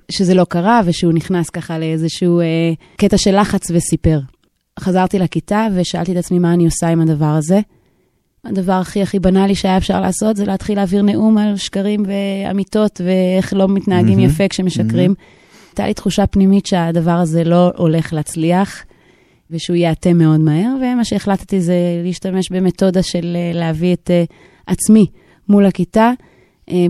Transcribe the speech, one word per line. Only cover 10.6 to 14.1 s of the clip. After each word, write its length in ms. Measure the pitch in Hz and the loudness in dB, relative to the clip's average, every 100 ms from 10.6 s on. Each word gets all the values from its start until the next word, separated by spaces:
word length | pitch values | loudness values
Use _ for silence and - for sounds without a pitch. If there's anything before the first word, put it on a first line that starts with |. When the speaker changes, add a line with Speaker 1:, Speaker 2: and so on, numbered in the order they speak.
| - 202 | -4 -2
Speaker 1:
להעביר 260 | 196 202 | 0 2
נאום 360 | 202 214 220 214 | 0 2 2 2
על 200 | 208 202 | 2 -2
שקרים 460 | - 196 196 208 196 | -6 -4 -2 -2 -4
ואמיתות, 960 | 196 196 196 196 196 190 214 214 - 180 | -4 -4 -6 -4 -4 -2 0 -2 -2 -2
ואיך 480 | 185 185 185 185 | 0 2 0 0
לא 140 | 196 190 | 0 0
מתנהגים 500 | 196 202 180 113 | 0 0 2 2